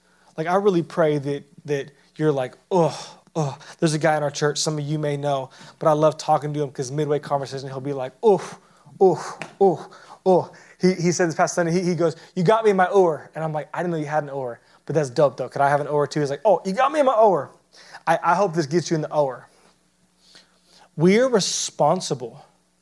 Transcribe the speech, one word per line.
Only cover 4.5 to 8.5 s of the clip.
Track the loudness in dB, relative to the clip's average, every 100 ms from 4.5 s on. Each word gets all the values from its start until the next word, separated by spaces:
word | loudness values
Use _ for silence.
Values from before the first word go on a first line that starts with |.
| -2
some | -4 -4
of |
you | -6 -4
may | -4 -4
know, | -2 -4 -6 -16 -20 -2
but | 0
I |
love | 4 2 0
talking | -2 0 -2
to | -6
him | -6
'cause | -8 -6
midway | -4 -2 -2
conversation, | -2 -4 -4 -10 -10
he'll | -10
be | -8
like, | -8 -10 0
"Oof, | 2 2 0